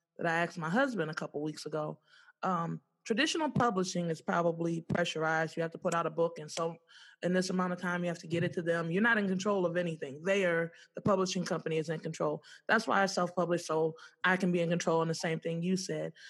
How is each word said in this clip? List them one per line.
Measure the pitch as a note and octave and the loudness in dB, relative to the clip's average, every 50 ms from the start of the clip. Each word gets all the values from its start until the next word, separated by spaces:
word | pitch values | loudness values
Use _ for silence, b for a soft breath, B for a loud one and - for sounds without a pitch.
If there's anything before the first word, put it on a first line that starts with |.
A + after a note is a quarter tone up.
| _ _ _ | _ _ _
that | - - | -4 -2
I | E3+ E3 E3+ | 0 2 2
asked | E3+ E3 - F3+ | 0 0 -2 -4
my | D#3 E3 | -4 0
husband | F3+ B3 C#4 C4+ A#3 F#3 D#3 D#3 | 2 2 2 2 2 -2 -2 -2
a | D#3 | -4
couple | - E3 - - D3 | -6 -6 -6 -6 -4
weeks | D3+ D#3 D3+ - - | -4 -4 -6 -6 -8
ago. | D#3 D#3 D#3 D3+ D#3 D#3 b b b b b b b b _ | -6 -4 -4 -4 -4 -8 b b b b b b b b _
Um, | - F#3+ F3+ E3 E3+ E3 E3 D#3+ - _ _ _ - | -2 0 0 0 -2 -4 -6 -8 -10 _ _ _ -4
traditional | - A3 A3 D4+ D#4+ - E4 D#4 C#4+ | 0 2 2 2 2 0 0 -2 0
publishing | - - A#3+ A#3+ F#3+ F#3 F3+ F#3 - F3 F3 E3+ | 2 2 2 4 2 2 0 0 -2 -2 -2 -2
is | D#3+ - | -2 -4
probably | - - F#3 E3+ E3+ E3+ E3 E3 E3+ E3+ E3+ E3 - - | -2 0 2 2 2 2 2 0 0 -2 -2 -2 -2 -2
pressurized. | - F3 F3 - - D#3+ D#3+ D#3+ D#3+ D#3+ D#3+ D#3 - | 0 0 0 0 -2 0 0 2 2 2 0 0 -2
You | E3 | -4
have | E3 E3 | -4 -4
to | E3 D#3 | -4 -4
put | - F3 E3 | -2 0 2
out | E3+ D#3+ | 2 0
a | D#3 | 0
book, | D#3 E3 E3 E3 E3+ D#3+ | 2 2 0 0 0 -4
and | D3+ D3+ | -12 -8
so | - E3+ E3 E3+ E3+ - B B B B B B B B | -4 -2 -2 -2 -4 -8 B B B B B B B B
in | G3 F3+ | 0 2
this | F3+ F#3 F3+ - | 2 2 2 2
amount | F#3 F#3 F3+ F3+ | 0 0 0 -2
of | F3+ F3+ | -2 -4
time, | F#3 F3 F3+ F3+ F3 | -4 -2 -2 -2 -2
you | F3 | -4
have | E3 E3+ | -4 -6
to | - | -6
get | D#3+ E3+ E3+ F3 | -4 -2 0 0
it | E3+ - | 0 -2
to | F#3 | -2
them. | E3 E3+ E3+ E3+ E3+ E3 | 0 0 0 0 0 0
You're | E3+ G3 | 0 2
not | A3+ A#3+ A#3 G#3+ | 2 4 4 2
in | G3+ F#3 | 2 0
control | F#3+ F#3 F#3 G#3+ G3+ F#3+ F3+ | 0 0 0 0 2 2 2
of | E3 E3 | 0 0
anything. | F3+ F3 E3+ D#3+ D#3 D#3 C#3 C3 D3+ E3 | 0 -2 -2 -4 -6 -8 -10 -10 -4 -2
They | F#3+ G3 G3+ F#3 | 0 2 2 2
are, | F3 E3+ E3 E3 E3 B B B B _ | 2 2 2 0 -2 B B B B _
the | - | -4
publishing | - G#3+ G3 F#3+ F#3 F#3 - F#3 E3+ | 0 2 2 2 2 0 0 -2 -2
company | - F3+ D#3+ - E3 D#3+ D#3+ | -2 -2 -4 -2 -2 -2 0
is | D3+ E3 | 0 -2
in | D#3+ E3 | -4 -4
control. | - E3 D#3+ - E3 D3+ D3+ - B B B B B - | -6 -6 -4 -2 -2 -2 -2 -4 B B B B B 2
That's | G#3 A3+ A3+ | 2 2 2
why | C4 G#3+ G3 | 2 4 4
I | G3 | 4
self-publish, | F#3+ - F#3 F3+ F3 - F#3 E3+ E3+ F3 E3+ - | 2 2 0 -2 0 0 0 2 2 2 0 0
so | - D#3 D#3+ D#3+ D#3+ D#3+ B B B B _ - | 0 0 2 2 0 -2 B B B B _ 2
I | F3+ F#3 | 2 4
can | F#3 G3+ F3+ | 4 4 2
be | F3 F3 | 2 2
in | E3+ E3 | 2 2
control, | F3 F3 - F3 E3 E3 | 0 2 2 2 2 4
and | E3 E3 | 2 2
the | D#3+ | 0
same | - - E3 D#3+ D#3+ | -2 -2 -2 -2 -2
thing | - E3 E3 E3 | -4 -4 -4 -2
you | E3+ F#3 F#3 | 0 0 0
said. | F#3 F#3 - D#3 D#3 D#3+ D#3+ B B B | 0 -2 -4 -6 -6 -6 -8 B B B